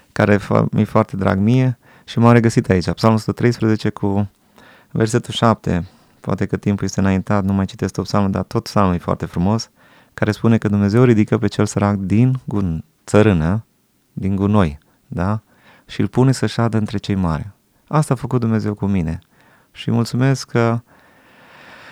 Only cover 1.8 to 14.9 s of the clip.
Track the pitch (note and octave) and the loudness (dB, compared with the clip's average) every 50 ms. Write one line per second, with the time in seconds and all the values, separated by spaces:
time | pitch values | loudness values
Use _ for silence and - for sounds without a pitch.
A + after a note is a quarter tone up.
1.8 | _ _ - - _ - - A2+ A#2 A#2 A#2+ A#2+ A2+ A#2 - B2 - - F#2+ F2+ | _ _ -20 -20 _ -6 0 4 6 6 6 6 4 4 2 0 2 2 0 0
2.8 | E2+ F2+ F2 - - A2+ A2 G#2+ - - G2+ - - A#2+ A#2 - A2+ A2 A2 G#2 | 2 -2 -2 0 2 2 2 2 0 -4 -2 0 0 0 0 0 0 0 0 0
3.8 | - G#2+ - - - G2+ G2 G2+ G#2 - - _ _ _ _ - - - - _ | -2 -4 -4 -4 -4 -2 -2 -2 -2 -4 -8 _ _ _ _ -20 -20 -20 -20 _
4.8 | _ _ - - A2+ A2 - G#2 - - - - A#2+ A#2 G#2+ - - F#2 F2 F2 | _ _ -2 -2 -2 0 0 -2 -2 -4 -4 0 2 2 2 0 -2 -4 -4 -4
5.8 | F#2 - - _ _ _ _ _ - - G2+ - G#2 - - F#2 - G#2 G2+ F#2+ | -4 -8 -14 _ _ _ _ _ -8 -6 -4 -4 -4 -4 -4 -4 -2 -2 -2 -2
6.8 | F#2+ F#2+ - - G2 G2 F#2+ F#2 F#2 - G#2 G2+ F#2+ G2 G2 G2 F#2+ - - - | -2 -4 -2 0 0 2 0 0 0 0 -2 0 0 0 0 0 -2 -4 -4 -6
7.8 | - F#2+ - - F#2+ - - G#2 G2+ F#2+ F#2+ F#2+ F#2 - - A#2 - - - G#2 | -6 -4 -4 -6 -6 -4 -2 -2 0 0 -2 -4 -4 -4 -4 -6 -6 -2 -2 0
8.8 | G2 F#2 F2 E2 - - - - - D#2+ - F2 F2 G2 A2 A2 - - _ _ | 0 2 0 -2 -2 -4 -4 -4 -6 -6 -4 -2 0 0 0 -2 -4 -8 _ _
9.8 | _ _ _ _ _ _ _ - G#2+ G#2 G#2 - - A#2 A2+ A2 - G#2+ G2+ G2+ | _ _ _ _ _ _ _ -4 -2 -2 -2 0 2 2 2 2 2 0 0 2
10.8 | G2+ G2+ G#2 A#2+ C3 B2 A#2 G#2 G#2 - A#2 A2+ A2+ G2+ - - G#2+ - - G2+ | 2 2 4 4 4 4 4 4 2 2 0 0 -2 -2 -2 -2 -2 -2 0 0
11.8 | G2+ G2+ G#2 F#2+ G2 F2+ G2 A2 B2+ B2+ B2+ B2+ - - - G2+ G2 F2 D#2+ D#2+ | 0 0 0 -2 -2 0 0 2 2 2 0 -2 -6 -6 -4 -2 -2 -2 -4 -4
12.8 | - _ _ _ _ - - G#2 G#2+ A2 F#2+ D#2+ D#2 E2 G2+ A2 - _ _ _ | -8 _ _ _ _ 2 4 4 6 6 4 2 2 0 -2 -2 -4 _ _ _
13.8 | _ _ _ _ _ _ _ - - F#2+ G2 F#2+ G2+ G2+ G#2 G#2+ F#2 D2+ D2 - | _ _ _ _ _ _ _ -8 -4 -4 -2 -2 0 2 2 2 2 0 -2 -8
14.8 | _ _ | _ _